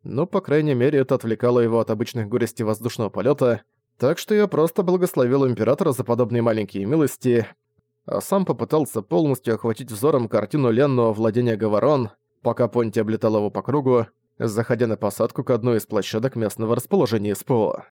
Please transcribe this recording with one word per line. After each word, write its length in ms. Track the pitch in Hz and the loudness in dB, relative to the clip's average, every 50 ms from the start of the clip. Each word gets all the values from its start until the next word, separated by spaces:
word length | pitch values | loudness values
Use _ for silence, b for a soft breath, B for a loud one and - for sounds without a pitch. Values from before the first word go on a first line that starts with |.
| _ | _
Но, 240 | - 101 123 170 | -6 -4 -4 -4
по 140 | 185 - 196 | -2 -2 -4
крайней 340 | - - 139 156 151 151 135 | -2 0 0 0 2 2 2
мере, 240 | 120 120 143 147 139 | 2 2 2 2 2
это 160 | 131 - 135 | 2 2 0
отвлекало 460 | 120 - 113 110 110 - 120 123 123 | -2 0 -4 -4 0 0 2 4 4
его 180 | 117 113 113 117 | 2 2 2 0
от 100 | 110 - | 0 0
обычных 380 | 110 107 117 - - 117 107 | -2 -4 -4 -6 -4 -6 -6
горестей 380 | 101 113 113 117 113 - - 113 | -4 -2 -2 -2 -2 -4 -4 -2
воздушного 440 | 107 110 101 113 120 - - 110 98 | -2 -2 -2 -4 -8 -4 -4 -6 -4
полета, 520 | - 95 95 131 147 - 135 123 117 104 _ _ _ _ _ _ _ | -4 -2 0 0 2 2 2 0 0 -2 _ _ _ _ _ _ _
так 200 | _ 120 135 170 | _ 0 0 0
что 180 | - - - 214 | -2 -2 0 2
я 120 | 208 208 | 2 2
просто 360 | 202 - 139 156 165 - - 196 | 2 2 0 0 2 0 -2 0
благословил 640 | 180 180 180 180 175 - 151 127 120 131 139 139 | 2 2 2 0 0 2 0 2 2 4 2 2
Императора 460 | 127 117 98 110 107 135 - 196 165 131 | 2 2 0 2 2 2 2 2 0 0
за 100 | 120 113 | -2 -2
подобные 380 | - 120 117 123 107 117 120 | -2 0 0 0 0 0 0
маленькие 440 | 117 117 110 110 104 - - 98 98 | 2 2 0 0 -4 -4 -6 -6 -4
милости, 640 | 101 143 165 151 123 - - - 127 120 117 110 - - _ _ _ _ _ _ _ _ _ _ | 0 0 2 0 0 -2 -2 0 2 2 2 0 -2 -10 _ _ _ _ _ _ _ _ _ _
а 140 | - - 98 | -6 -6 -4
сам 260 | - - 190 202 185 | -2 -2 -2 -2 0
попытался 560 | - 143 117 117 - 147 156 147 - - 117 | -2 -2 -4 -2 0 0 0 0 0 -4 -8
полностью 540 | 98 _ 160 175 160 147 135 - _ 120 110 | -4 _ 0 0 2 0 0 -2 _ -2 -2
охватить 340 | 104 - 117 110 - 131 - | -2 -2 -4 -4 -4 -8 -12
взором 380 | 110 101 117 151 156 131 117 | -8 -2 0 2 2 2 0
картину 420 | 104 - 107 107 - - 151 135 120 | 0 0 -2 -2 0 -2 0 2 2
ленного 440 | 113 117 147 143 131 123 117 113 107 | 2 2 2 2 2 2 2 2 2
владения 420 | 104 113 113 104 120 123 120 110 | 2 0 0 0 0 0 0 0
Гаварон, 540 | 101 110 107 104 101 110 139 156 135 120 104 - _ _ _ _ _ | 0 0 0 2 2 2 2 2 2 0 -4 -8 _ _ _ _ _
пока 260 | - 120 117 - 123 | -4 -4 0 0 -2
Понти 320 | 110 - 120 117 110 98 113 | 0 2 0 0 0 0 -2
облетал 380 | 107 104 110 104 - 110 107 | 0 0 -2 0 0 2 2
его 120 | 107 104 101 | 2 0 0
по 120 | 98 101 | -4 -4
кругу, 460 | - - 123 147 135 131 123 120 113 - _ _ _ _ _ | -4 -2 -2 0 2 2 2 2 2 -2 _ _ _ _ _
заходя 500 | _ 120 117 98 110 117 - 127 110 120 | _ -6 -4 -2 -2 -2 -2 0 0 0
на 100 | 113 107 | 0 0
посадку 460 | - 113 101 - - 117 120 - - 127 | -2 -2 -4 0 -2 -2 -2 -2 -6 -2
к 80 | - | 0
одной 260 | 127 110 110 123 117 | 0 0 2 0 0
из 80 | 107 - | 0 -2
площадок 500 | _ 107 104 92 - - 110 117 135 - | _ -4 -4 -2 -2 -4 -2 -4 -2 -2
местного 400 | 117 110 101 - - 110 110 117 | -2 -4 -4 -4 -4 -2 -2 -2
расположения 600 | 120 - - 202 196 147 110 113 107 101 104 98 | -2 -2 0 2 2 2 2 0 -2 0 -2 -4
С 80 | - - | -4 -2
П 100 | - 135 | 0 0
О. 300 | 113 104 76 55 - - _ | 2 2 0 -2 -6 -10 _